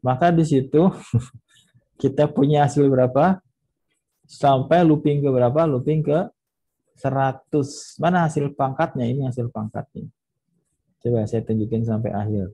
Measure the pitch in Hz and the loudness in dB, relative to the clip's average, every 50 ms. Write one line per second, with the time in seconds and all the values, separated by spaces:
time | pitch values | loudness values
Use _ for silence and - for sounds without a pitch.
0 | - 127 127 127 170 175 170 165 160 151 147 135 131 135 - 151 170 190 - - | -2 -2 -2 2 2 2 2 2 2 2 2 0 0 2 2 2 2 2 0 -2
1 | - - - 117 - - _ - _ _ _ _ _ _ _ _ _ _ _ _ | -12 -4 -4 -4 -4 -4 _ -20 _ _ _ _ _ _ _ _ _ _ _ _
2 | - 135 - - 147 147 147 - 139 143 151 147 143 143 143 147 143 139 135 127 | -4 -4 0 0 0 0 2 0 2 2 4 2 2 2 2 2 2 2 4 2
3 | 127 127 123 131 151 185 190 185 _ _ _ _ _ _ _ _ _ _ _ _ | 2 2 2 2 2 2 0 -2 _ _ _ _ _ _ _ _ _ _ _ _
4 | _ _ _ _ _ _ - - - 143 139 131 127 160 165 175 180 160 151 143 | _ _ _ _ _ _ -14 0 2 2 2 2 2 2 2 4 6 4 4 4
5 | 147 151 147 143 143 143 131 123 123 120 127 151 165 165 143 123 131 151 156 160 | 2 0 0 0 0 0 2 2 2 2 2 2 0 0 0 -2 -2 -2 -2 -2
6 | 151 143 147 160 196 240 _ _ _ _ _ _ _ _ _ _ _ _ _ _ | 0 0 0 0 -2 -4 _ _ _ _ _ _ _ _ _ _ _ _ _ _
7 | - 135 131 139 135 135 131 - _ _ - 151 139 143 - - - - - - | -6 -4 -2 0 0 -2 -2 -6 _ _ -2 -2 -2 -2 -8 -16 -20 -20 -12 -4
8 | 143 165 180 180 165 156 156 151 143 143 143 - 139 131 131 - 160 - - 135 | -2 0 2 2 0 0 -2 -2 -4 -4 -4 -4 -4 -4 -2 -2 -4 -4 -2 -4
9 | 120 117 123 139 135 127 123 127 120 117 - 113 110 110 _ 110 - _ _ - | -4 -2 -2 -4 -4 -6 -4 -6 -6 -6 -6 -8 -10 -8 _ -12 -12 _ _ -16
10 | 110 110 _ _ _ _ _ _ _ _ _ _ _ _ _ _ _ _ _ _ | -16 -16 _ _ _ _ _ _ _ _ _ _ _ _ _ _ _ _ _ _
11 | _ 120 120 113 107 104 - 113 113 - 113 110 107 101 117 113 113 113 110 107 | _ -2 -2 -2 -2 -2 -4 -6 -4 -2 -4 -4 -2 -4 -4 -4 -2 -2 -4 -4
12 | 113 - - 101 104 107 104 104 95 90 | -4 -4 -6 -6 -6 -4 -4 -4 -6 -8